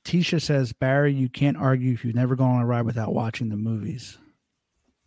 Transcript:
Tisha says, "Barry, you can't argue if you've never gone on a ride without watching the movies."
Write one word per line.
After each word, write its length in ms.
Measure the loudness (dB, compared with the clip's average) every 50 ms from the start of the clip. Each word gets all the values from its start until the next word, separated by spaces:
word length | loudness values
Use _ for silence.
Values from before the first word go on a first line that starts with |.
| _
Tisha 380 | -2 0 0 0 2 0 -2
says, 300 | 0 0 0 0 0 -2
"Barry, 400 | -4 -2 -2 0 2 2 2 2
you 160 | 2 0 -2 -2
can't 280 | 0 0 0 0 2
argue 360 | 2 2 2 2 2 2 0
if 120 | -2 -2 -2
you've 100 | -2 0
never 180 | 0 2 2 2
gone 220 | 2 2 4 4
on 60 | 4
a 40 | 2
ride 200 | 2 0 0 0
without 280 | 0 -2 -2 -2 -2 -2
watching 360 | -2 -2 -4 -4 -4 -6 -4
the 60 | -4
movies." 600 | -4 -4 -4 -4 -4 -4 -6 -8 -10 -12 -16 -18 -20 -20 _ _ _ _ _ _ _ _ _ _ _ _ _ _ _ _